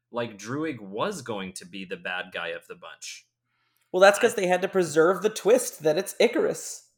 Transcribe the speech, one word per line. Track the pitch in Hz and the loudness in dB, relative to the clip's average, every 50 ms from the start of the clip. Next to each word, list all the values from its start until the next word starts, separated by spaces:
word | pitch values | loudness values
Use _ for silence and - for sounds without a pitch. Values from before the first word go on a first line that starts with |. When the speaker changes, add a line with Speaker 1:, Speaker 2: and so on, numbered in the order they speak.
| _ _ | _ _
Speaker 1:
like | 117 120 120 113 107 98 | -8 -8 -8 -8 -10 -14
Druig | 101 110 131 147 160 160 139 110 | -12 -10 -8 -6 -6 -6 -8 -10
was | 104 95 98 110 147 202 214 165 120 | -12 -12 -8 -6 -6 -6 -6 -8 -10
going | 120 110 101 95 92 90 | -8 -8 -8 -8 -10 -12
to | - 98 | -14 -18
be | 87 92 98 95 | -16 -14 -14 -12
the | 87 95 | -12 -12
bad | 87 90 92 90 90 92 92 87 | -10 -8 -8 -8 -8 -8 -8 -10
guy | 92 85 85 | -10 -8 -8
of | 85 85 _ | -10 -10 _
the | - 90 | -18 -20
bunch. | 85 87 82 78 - - - - - _ _ _ _ _ _ _ _ _ _ _ _ _ _ | -20 -18 -20 -20 -18 -18 -16 -18 -18 _ _ _ _ _ _ _ _ _ _ _ _ _ _
Speaker 2:
Well, | - 180 | 2 6
that's | 190 202 202 | 8 8 8
'cause | - - 226 220 | 6 2 2 2
Speaker 1:
I | |
Speaker 2:
they | 214 190 | 2 0
had | 180 180 175 190 | 2 0 0 0
to | |
preserve | 190 - 190 180 160 147 160 160 175 196 180 | 0 0 0 0 2 4 4 6 6 4 2
the | 185 214 | 0 -4
twist | 214 - - 190 233 262 - - - - 147 | -4 0 2 4 4 4 4 -2 -8 -2 0
that | 156 151 175 | 0 0 0
it's | 190 - - - | -2 -4 0 2
Icarus. | 208 240 - - 196 156 165 - - - - - _ _ _ | 2 2 2 0 -2 -2 -2 -6 -10 -12 -14 -16 _ _ _